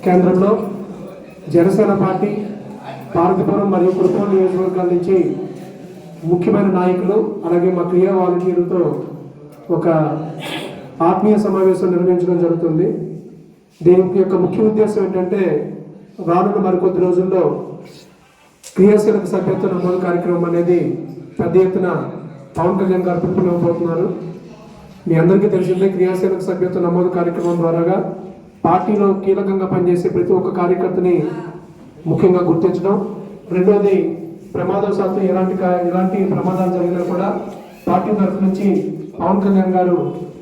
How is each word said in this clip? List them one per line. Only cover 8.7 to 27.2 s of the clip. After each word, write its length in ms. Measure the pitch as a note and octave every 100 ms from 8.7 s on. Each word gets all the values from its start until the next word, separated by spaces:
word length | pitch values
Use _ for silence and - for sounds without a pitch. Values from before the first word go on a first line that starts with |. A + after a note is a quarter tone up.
| F3+ D#3 - - - - - - - -
ఒక 160 | E3 E3+ D#3+ D#3 - - - - - - - - -
ఆత్మీయ 340 | E3 F#3+ G#3+ G#3
సమావేశం 540 | G3+ F#3 F#3+ F3+ F3+
నిర్వహించడం 480 | F3 F3+ F3+ F3 F3
జరుగుతుంది. 520 | E3+ E3 E3 D#3 G3+ - - - - - - _ _ _
దీనికి 360 | E3 F#3 F#3 G3
యొక్క 160 | F#3+ F#3
ముఖ్య 280 | F3 G#3
ఉద్దేశం 420 | G#3+ G#3+ G#3+ G#3 F#3+
ఏంటంటే, 680 | F#3 F3+ G3+ F3+ D3 - - - - - - E3
రానున్న 400 | F3 G3+ G3+ F#3
మరికొద్ది 320 | F3+ F#3 F3+
రోజుల్లో 640 | F3+ F3+ F#3 F#3+ D#3 F#2 - - - - - - _ _ _ _ - -
క్రియాశీలక 500 | G3 G#3+ - G3+ F#3
సభ్యత్వ 420 | G3 F#3 F#3 F#3+
నమోదు 300 | F3+ F3 F#3
కార్యక్రమం 480 | F3+ F3 F3 F3 E3+
అనేది 640 | E3+ F3 F3 C#3+ - - - - -
పెద్ద 180 | E3+ F3+
ఎత్తున 460 | F#3 F#3 F3+ D#3+ - - - - - -
పవన్ 220 | F3 G3
కళ్యాణ్ 240 | F#3+ F#3
గారు 160 | F3+ F3
పిలుపునివ్వబోతున్నారు. 1080 | - F#3 F3+ E3+ E3+ E3 E3+ E3 F#3+ - - - - - - - - - -
మీ 80 | E3
అందరికీ 320 | E3+ G3 G#3
తెలిసిందే, 420 | F#3 F3+ F3+ G3
క్రియాశీలక 500 | F#3 F#3 F#3 G3 F#3+
సభ్యత్వ 400 | - F#3 F3+ F3+
నమోదు 280 | F3 F3 F3+
కార్యక్రమం 500 | F3+